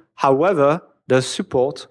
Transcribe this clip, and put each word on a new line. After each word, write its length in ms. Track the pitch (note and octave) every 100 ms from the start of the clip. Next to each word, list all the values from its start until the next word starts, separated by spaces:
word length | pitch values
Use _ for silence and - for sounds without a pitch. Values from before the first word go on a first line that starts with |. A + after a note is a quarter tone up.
| _ -
However, 680 | C#3 C3+ F3 F3 C#3+ E3+ - _ -
the 140 | B2+
support 640 | B2+ - G3 C3+ C3 C#3+ -